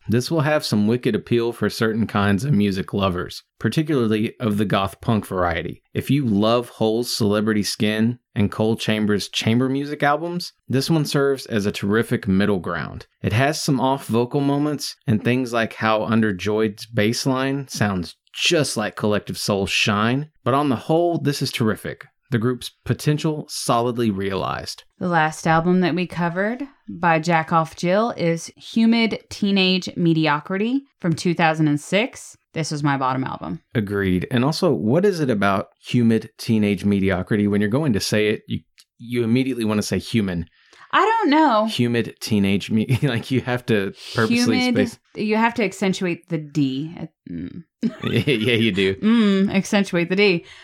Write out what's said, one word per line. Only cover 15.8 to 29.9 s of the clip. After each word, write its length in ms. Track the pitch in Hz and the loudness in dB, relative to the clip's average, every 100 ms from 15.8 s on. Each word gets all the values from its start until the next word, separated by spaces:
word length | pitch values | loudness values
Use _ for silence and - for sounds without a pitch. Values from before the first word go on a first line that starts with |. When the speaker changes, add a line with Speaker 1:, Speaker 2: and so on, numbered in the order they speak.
| 110 110 98 | 0 0 2
Speaker 1:
Underjoyed's 800 | 113 110 90 98 107 110 104 - | 2 2 0 -2 0 0 -4 -6
bass 400 | 113 107 117 139 | 0 0 0 -2
line 400 | 127 135 139 131 | -2 -2 -4 -6
sounds 480 | - 107 92 82 - _ | -4 -2 -2 -6 -12 _
just 440 | - - 170 131 113 | -4 0 2 0 -2
like 180 | 104 | -6
Collective 420 | - 107 104 - 95 | -2 0 0 -4 -6
Soul's 320 | - 101 95 | -2 0 0
Shine, 600 | - - 104 113 131 151 _ | 0 2 2 2 0 -4 _
but 100 | 123 | -2
on 140 | 135 147 | 0 2
the 80 | 110 | -2
whole, 420 | - 160 175 165 | 0 2 2 0
this 240 | 135 147 | -2 -2
is 80 | 135 | -4
terrific. 560 | - 110 92 - - - _ - | 0 0 -2 -6 -12 -18 _ -6
The 80 | 120 | -2
group's 320 | 120 123 - _ - | -2 -4 -8 _ -4
potential 580 | 120 - 151 160 151 - | -2 0 0 -2 -4 -8
solidly 600 | - - 120 120 117 113 | -8 -2 0 0 0 0
realized. 720 | 95 98 95 65 64 - - - - | 0 -2 -4 -4 -6 -8 -14 -16 -8
Speaker 2:
The 80 | 180 | -2
last 380 | 170 156 156 175 | 0 0 -2 0
album 340 | 160 175 185 | 2 4 2
that 120 | 180 | 2
we 120 | 170 180 | -2 -4
covered 600 | 165 175 175 208 247 277 _ - | -4 -4 -2 -4 -6 -10 _ -16
by 300 | 180 170 165 | -2 2 2
Jack 340 | 160 165 160 | 2 0 2
Off 240 | 165 156 - | 0 0 -2
Jill 360 | 175 196 233 - | 0 2 0 -2
is 300 | 170 165 - - | -2 -2 -6 -18
Humid 680 | - 226 226 233 226 220 - | -4 2 4 4 2 -2 -10
Teenage 640 | - 202 196 185 185 - | -4 0 4 4 2 -2